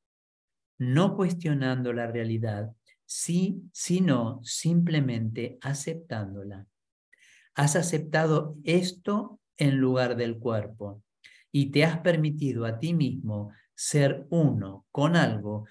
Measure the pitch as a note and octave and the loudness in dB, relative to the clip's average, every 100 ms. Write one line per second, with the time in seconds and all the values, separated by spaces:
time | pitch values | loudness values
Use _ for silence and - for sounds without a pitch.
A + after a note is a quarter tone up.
0 | _ _ _ _ _ _ _ - B2+ C#3 | _ _ _ _ _ _ _ -6 0 4
1 | G3+ - F3+ F3 D#3+ C#3+ C3 B2+ B2 A#2 | 4 2 0 0 0 0 0 0 -2 -2
2 | A#2 A#2 A2+ A2+ A2+ G#2 A2 - _ _ | -2 -2 -2 -2 -2 -4 -6 -12 _ _
3 | - - - F3 F#3+ G3 - - - F3+ | -14 -8 -2 0 0 -2 -8 -8 0 2
4 | F3+ B2 A2+ A2+ - - D#3+ E3+ E3+ D#3 | 4 2 0 -4 -8 -4 2 4 4 2
5 | C3 A#2 A2+ A2+ A#2+ - C3+ C#3+ - E3 | 0 -2 -4 -4 -8 -8 -6 -6 -6 -8
6 | - A2+ G2 G2 G2+ G2 G2+ _ _ _ | -8 -8 -8 -10 -12 -14 -16 _ _ _
7 | _ _ _ _ _ - D3 F3+ F3 D#3 | _ _ _ _ _ 0 2 2 0 -2
8 | - D#3 D#3+ D#3 - - - F3 F#3 - | 0 2 4 2 0 -6 2 2 2 -4
9 | - G#3 - - _ - C#3+ C#3 C3 B2+ | -4 -2 -4 -14 _ 0 2 4 2 2
10 | B2 A#2 A#2+ A2+ A#2 A2 G2+ - G#2 G#2 | 2 0 -2 -4 -2 -2 -4 -8 -12 -12
11 | _ _ - _ _ C#3+ C#3 C#3+ D#3+ E3 | _ _ -20 _ _ 0 2 4 2 2
12 | F3+ E3 D3+ D3+ C#3 A2+ A2+ A2+ D#3+ E3 | 2 2 2 0 -2 -2 -2 -4 0 0
13 | C3 A#2 A#2 G#2 G#2 - _ - - D3 | 0 -2 -4 -6 -6 -12 _ -10 -2 2
14 | C#3 - - E3+ D3 A2 G2 G2 _ - | 2 0 -2 2 4 2 -4 -10 _ -2
15 | D3+ E3+ B2+ A2 G#2 G#2+ G#2+ | 2 4 2 0 -4 -6 -8